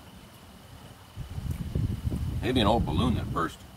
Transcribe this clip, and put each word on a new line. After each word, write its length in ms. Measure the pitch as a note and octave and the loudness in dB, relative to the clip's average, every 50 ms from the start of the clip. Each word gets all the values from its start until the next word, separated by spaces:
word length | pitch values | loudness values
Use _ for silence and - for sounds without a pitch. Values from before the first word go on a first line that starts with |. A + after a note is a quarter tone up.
| - - - - - - - - - - - - - - - - - - - - - - - - - - - - - - - - - - - - - - - - - - - - - - - - | -6 -14 -18 -18 -18 -20 -20 -20 -20 -20 -20 -20 -18 -18 -18 -18 -18 -18 -18 -18 -20 -16 -10 -10 -10 -8 -6 -6 -4 -4 -2 -4 -4 -2 0 0 0 0 0 -2 -2 -2 -2 -2 -2 -2 -2 -2
maybe 180 | - B2 B2+ B2+ | 0 2 4 4
an 80 | G#2+ | 6
old 180 | G2+ A2+ A#2 - | 6 6 6 4
balloon 300 | - - - - B2+ - | 4 4 4 4 4 4
that 160 | - - - - | 2 0 0 0
burst. 240 | - - - - - - - - | 0 0 -2 -2 -6 -16 -18 -18